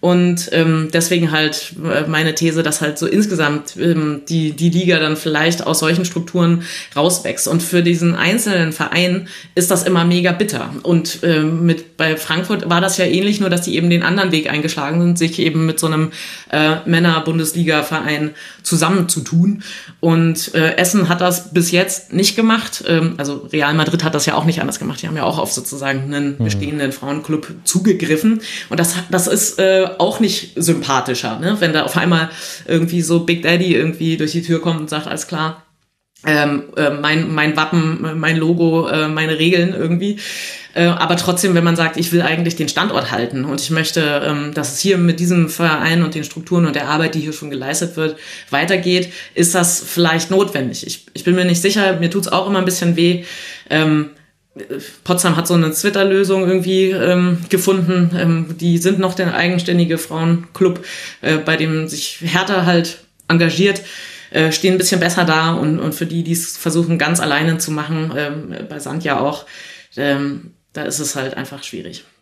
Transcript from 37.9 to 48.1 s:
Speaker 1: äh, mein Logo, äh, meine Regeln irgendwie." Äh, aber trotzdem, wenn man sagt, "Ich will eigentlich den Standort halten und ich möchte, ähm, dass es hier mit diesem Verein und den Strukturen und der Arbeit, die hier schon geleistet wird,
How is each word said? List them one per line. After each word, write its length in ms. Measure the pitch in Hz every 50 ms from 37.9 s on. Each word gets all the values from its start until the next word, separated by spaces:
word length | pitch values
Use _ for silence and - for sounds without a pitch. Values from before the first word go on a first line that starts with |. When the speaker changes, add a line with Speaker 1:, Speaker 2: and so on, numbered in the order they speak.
| 160 - -
Speaker 1:
äh, 100 | 160 156
mein 220 | 165 156 156 160
Logo, 520 | 165 160 160 170 170 170 165 160 165 165 -
äh, 200 | - 156 156 156
meine 300 | 156 156 156 156 160 151
Regeln 360 | 160 170 185 175 170 185 185
irgendwie." 440 | - - 165 170 170 185 202 208 208 - - - - - - - - - - -
Äh, 140 | - 170 175
aber 280 | 170 175 - - 175
trotzdem, 380 | 175 - 180 175 175 - 190 180
wenn 100 | 170 165
man 120 | 170 170
sagt, 200 | 165 165 160 -
"Ich 160 | - 170 170 170
will 80 | 175
eigentlich 360 | 160 139 160 165 170 170 170
den 120 | - 160 143
Standort 420 | - 147 175 208 185 - 139 -
halten 340 | - - 120 120 135 135 127
und 160 | 147 135 139
ich 100 | - -
möchte, 520 | 165 160 160 160 - 170 156 147 147 143 143
ähm, 260 | 151 151 147 143 147 147
dass 220 | 151 151 - -
es 60 | -
hier 180 | - 190 190 180
mit 220 | 175 175 165 170
diesem 280 | 175 175 180 175 165 160
Verein 540 | - - 170 165 156 151 - 160 165 170 170
und 120 | 156 160
den 100 | 160 147
Strukturen 420 | - - 165 170 - 180 175 170
und 100 | 156 135
der 120 | 147 143 131
Arbeit, 260 | 151 156 165 160 -
die 60 | 165
hier 120 | 151 151 151
schon 180 | - - 147
geleistet 460 | 139 127 131 135 151 160 175 170 170
wird, 200 | 160 160 156